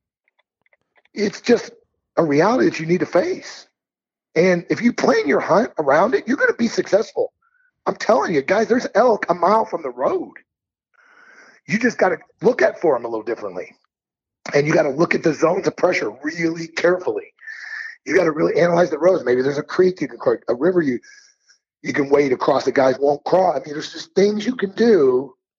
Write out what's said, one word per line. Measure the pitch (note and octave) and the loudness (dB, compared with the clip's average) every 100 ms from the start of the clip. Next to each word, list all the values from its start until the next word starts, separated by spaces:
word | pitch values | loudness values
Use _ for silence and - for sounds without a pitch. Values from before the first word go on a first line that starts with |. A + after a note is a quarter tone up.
| _ _ _ _ _ _ _ _ _ _ _ | _ _ _ _ _ _ _ _ _ _ _
It's | - G#3 - | -6 -4 -4
just | - A#3 - - _ _ _ - | 0 0 0 -16 _ _ _ -2
a | |
reality | E3 C#3+ F#3 B3+ F#3 | 2 2 2 2 0
that | - | 0
you | D#3+ | -2
need | F3+ | -2
to | D#3 | 0
face. | - E4 F#4 - - - _ _ _ _ _ _ - | 0 0 -4 -10 -18 -20 _ _ _ _ _ _ 0
And | F#3 F3 E3+ | 2 2 -2
if | D3+ | -2
you | A#3 | 0
plan | B3 - A4+ E4+ | 0 0 2 2
your | - | 0
hunt | - E3+ A#3 - | 2 0 0 -2
around | D3 D3 G3 | 0 2 2
it, | C4 - | 0 -2
you're | B3+ | 0
gonna | B4+ | 0
be | - A#3 | 0 -2
successful. | - E3 F#3+ - - A2+ - _ _ _ _ - | -2 0 0 0 -4 -6 -6 _ _ _ _ -8
I'm | - | -4
telling | - B3 F#4+ | 2 2 2
you, | D#3 | -2
guys, | C3+ F#3+ A3 | 0 0 2
there's | A#3+ - | 0 0
elk | F#3+ B3 G#3+ - | 2 2 2 0
a | |
mile | F3 F3 G#3+ | 0 2 2
from | G#3+ E3+ | 0 -6
the | D3 | -8
road. | B2 C#3 F4+ D4 - _ _ _ _ _ _ _ _ - - - _ - | -4 -2 -2 -6 -12 _ _ _ _ _ _ _ _ -20 -20 -20 _ -6
You | G3 | -2
just | A#3 - | 0 0
gotta | G3 D#3+ - _ | 0 0 -8 _
look | F3+ B3 | 0 2
at | E3 - | 0 0
for | E3+ B2+ | 0 0
'em | |
a | A#2 | -2
little | A2+ | -6
differently. | G#2+ A2+ G#2 F2+ F2+ - _ _ _ _ _ _ - | -6 -6 -8 -10 -14 -18 _ _ _ _ _ _ -2
And | C#3+ D3 | 0 2
you | |
gotta | D#3+ D3+ | 2 0
look | C3+ E3+ | 0 0
at | F#3 | 0
the | E3 | 0
zones | C#3+ D#3+ F#3+ F3+ | 0 0 0 -4
of | - | -2
pressure | F3+ F3 A2 A2 | 0 0 -4 -8
really | D3+ E3+ E3 E3 E3 | -10 -4 -4 -4 -8
carefully. | - E3 F3+ C#3 G#2+ - _ - - - - - - - | -2 0 0 -2 -6 -10 _ -20 -18 -14 -14 -14 -14 -2
You | D#3 | 0
gotta | E3+ | 2
really | D3+ E3 - | 0 0 2
analyze | E3+ E3+ F3 | 2 2 0
the | C#3+ | 2
roads. | E3 F3+ | 2 2
Maybe | B2 B2 | 2 0
there's | C3 C#3+ | 0 -4
a | |
creek | C#3+ - F#3 F3+ | -4 2 2 2
you | C#3 | -6
can | A#2 | -4
cross, | - A2+ - | -2 -2 -2
a | |
river | B2+ D#3 F#3 | -2 0 2
you, | D3+ A#2+ - - _ _ _ _ _ _ | 0 -4 -8 -20 _ _ _ _ _ _
you | - | -6
can | C3+ C#3 | -4 2
wade | C#3+ C#3+ | 2 2
across | B2+ - C3+ | 0 0 0
that | C#3 | 0
guys | C3 C3 B2+ | 2 2 2
won't | C#3 C#3+ | 0 0
cross. | - F3 F#3 D3 | 0 2 2 0
I | |
mean, | C#3 | -6
there's | D3 C#3+ | -10 -12
just | - - | -14 -6
things | - G3+ G#3+ A#3 | 0 2 0 -4
you | B3+ | -4
can | G3 | -6
do. | - A#3 G3+ C3+ B2+ C3+ - _ | 0 4 4 4 2 -2 -12 _